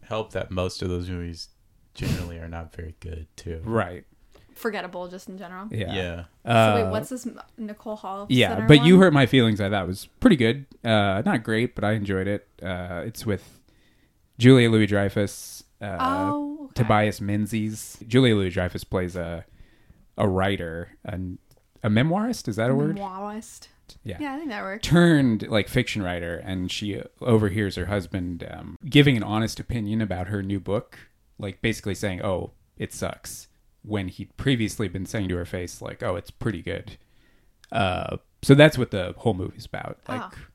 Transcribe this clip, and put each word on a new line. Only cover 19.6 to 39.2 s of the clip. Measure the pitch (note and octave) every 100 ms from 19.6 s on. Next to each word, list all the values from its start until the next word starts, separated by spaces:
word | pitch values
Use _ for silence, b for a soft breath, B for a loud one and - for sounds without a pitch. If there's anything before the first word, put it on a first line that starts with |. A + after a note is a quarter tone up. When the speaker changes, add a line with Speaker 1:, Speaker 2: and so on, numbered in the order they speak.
| b b b b b -
Speaker 2:
a | G#2+
writer, | F#2 F#2+ G2 E2+ E2 F2 -
an, | - F#2 F#2 F#2 _ _ _ _
a | A#2
memoirist. | G#2+ D3 F3+ A3+ A3 -
Is | G#2
that | A#2
a | C3+
word? | C#3+ G3+
Speaker 3:
Memoirist. | G3 F#3 G3+ G#3+ A3+ - - _ _ -
Speaker 2:
Yeah. | - F2
Speaker 3:
Yeah, | C#4+
I | C4+
think | D#4+
that | G#3
works. | F#3+ G3+ -
Speaker 2:
Turned, | E3+ E3+ D#3 C3 G#2+ -
like, | G#2+ F#2+
fiction | C3 A#2+ A2+
writer, | F#2 F2 E2+ E2+
and | - F#2 F2+
she | - G#2+ F#2+ - _
overhears | B2+ A2+ G#2+ F#2+ G2+ F2+
her | E2+
husband, | G#2 F2 G2 F2+ E2+ E2+
um, | E2 E2 E2+ D3+
giving | C3 C#3+ A#2+
an |
honest | G2+ G#2+ A2 -
opinion | B2+ B2 G#2 A2
about | G#2+ F2 F2+
her | G#2
new | F#2+ G2
book, | F2+ G2+ - - - _ _ _
like, | G2+ F#2+
basically | A#2 G#2+ - F#2
saying, | G#2 F2+
"Oh, | G2+ F2+ - - _ _
it | G#2+
sucks," | - F#2 - - - - _ _ _
when | - G#2 F#2
he'd | - G2 -
previously | C3+ B2+ G#2+ - G#2
been | F#2+ F#2
saying | A2+ F#2+
to | F2
her | E2+
face, | - F2 -
like, | - -
"Oh, | A#2 F#2
it's | -
pretty | - A#2+ F#2
good." | F2 F#2 - - _ _ _ _ _ _ _
Uh, | - G2 F2+ F2 - _ _
so | -
that's | C#3 D#3 C#3
what | A#2+
the | G2+ F2+
whole | F2